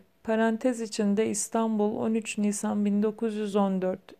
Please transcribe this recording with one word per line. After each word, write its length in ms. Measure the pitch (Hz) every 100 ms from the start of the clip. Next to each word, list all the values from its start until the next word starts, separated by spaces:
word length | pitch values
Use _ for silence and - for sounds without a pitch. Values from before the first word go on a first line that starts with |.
| - _
parantez 560 | - 220 226 226 262 233
içinde 500 | 226 - 208 202 220
İstanbul, 680 | 208 - 226 226 220 208 233
on 180 | 233
üç 240 | 220 214 -
Nisan 460 | 208 202 214 208
bin 180 | 202 202
dokuz 320 | 214 214 226
yüz 220 | 214 214 202
on 260 | 196 190
dört, 320 | 185 190 - -